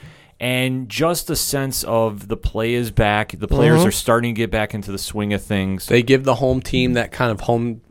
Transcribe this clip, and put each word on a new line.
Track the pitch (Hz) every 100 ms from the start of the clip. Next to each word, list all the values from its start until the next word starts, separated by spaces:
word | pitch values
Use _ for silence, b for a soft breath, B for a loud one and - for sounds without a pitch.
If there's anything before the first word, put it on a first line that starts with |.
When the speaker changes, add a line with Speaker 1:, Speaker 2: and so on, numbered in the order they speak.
| b b b -
Speaker 1:
And | 123 127 131 131 120
just | 107 165 170 -
the | 143
sense | - 139 135 -
of | - 113 113 101 98
the | 110
play | - 110 113
is | 120 113
back. | 101 104 104 110 -
The | 104
players | 139 151 156
Speaker 2:
Mm-hmm. | 190
Speaker 1:
are |
starting | - - 117 120 113
to |
get | 113
back | 110 107
into | 107 98
the | 98
swing | - 107 104
of | 101
things. | - 101 95 95 -
Speaker 3:
They | 123
give | 120 131
the | 135 120
home | 131 131
team | - 131 127
that | 120 110
kind | - 123
of | 104
home, | - 117 120 113 _